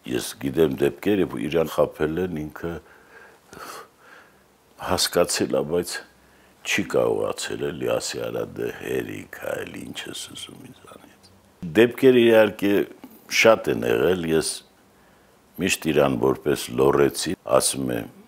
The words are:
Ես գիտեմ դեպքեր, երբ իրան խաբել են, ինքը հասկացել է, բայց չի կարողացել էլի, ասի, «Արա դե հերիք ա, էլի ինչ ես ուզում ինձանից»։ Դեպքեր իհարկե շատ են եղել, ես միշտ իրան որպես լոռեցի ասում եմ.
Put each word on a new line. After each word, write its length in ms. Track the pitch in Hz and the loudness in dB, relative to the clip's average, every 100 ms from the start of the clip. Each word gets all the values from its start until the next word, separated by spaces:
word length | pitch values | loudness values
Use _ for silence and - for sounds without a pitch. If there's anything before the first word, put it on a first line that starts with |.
| - | -4
Ես 260 | 62 - | -6 -6
գիտեմ 400 | - 69 73 80 67 | -8 -4 2 2 2
դեպքեր, 460 | 71 - 98 104 | -2 0 0 0
երբ 160 | 73 57 | 0 -2
իրան 320 | 73 82 80 | -2 -2 -2
խաբել 480 | - 71 - 78 80 | 0 -2 0 -4 -2
են, 240 | 92 78 | -4 -6
ինքը 300 | 76 - 85 80 - - _ - - _ _ - - - - _ - - - _ _ _ _ - | -10 -10 -10 -10 -14 -20 _ -20 -20 _ _ -20 -16 -18 -20 _ -20 -20 -20 _ _ _ _ -12
հասկացել 760 | - 90 - 90 87 - 78 | -4 -2 0 0 0 0 0
է, 80 | 65 | -2
բայց 320 | 73 87 87 - - _ _ _ _ _ | 0 -2 -2 -10 -14 _ _ _ _ _
չի 200 | - - | -4 -4
կարողացել 800 | 90 67 58 52 52 - - 57 | 0 0 0 0 -4 -6 -8 -6
էլի, 240 | 71 69 62 | -6 -4 -4
ասի, 320 | 58 - - | -4 -4 -8
«Արա 240 | 58 58 50 | -6 -6 -8
դե 200 | 50 58 | -6 -8
հերիք 680 | - 55 64 58 52 - - | -8 -6 -6 -6 -12 -14 -12
ա, 160 | - | -8
էլի 280 | - - - | -8 -10 -12
ինչ 160 | - - | -12 -12
ես 280 | - - - | -12 -12 -14
ուզում 340 | - - - | -14 -18 -18
ինձանից»։ 720 | - - - - - _ _ _ _ _ | -20 -20 -20 -20 -20 _ _ _ _ _
Դեպքեր 560 | 90 80 120 - 131 127 | 0 4 4 6 6 8
իհարկե 560 | 117 110 107 - 101 98 - - - - - | 8 8 6 2 2 2 0 -8 -20 -20 -4
շատ 400 | - 117 110 - | 4 6 6 2
են 160 | 58 58 | -2 0
եղել, 360 | 58 76 92 82 | 2 2 0 2
ես 260 | 80 - - _ _ _ _ _ _ _ _ _ - | 0 0 -8 _ _ _ _ _ _ _ _ _ -4
միշտ 320 | 90 - 78 | -4 -2 0
իրան 300 | 73 71 62 | 2 2 2
որպես 480 | 65 64 73 65 - | 0 0 -2 -2 -4
լոռեցի 640 | 60 67 69 69 - 80 - - | 2 2 4 2 0 -6 -8 0
ասում 420 | 65 - 67 65 | 2 2 -2 -4
եմ. 240 | 58 53 - | -4 -8 -16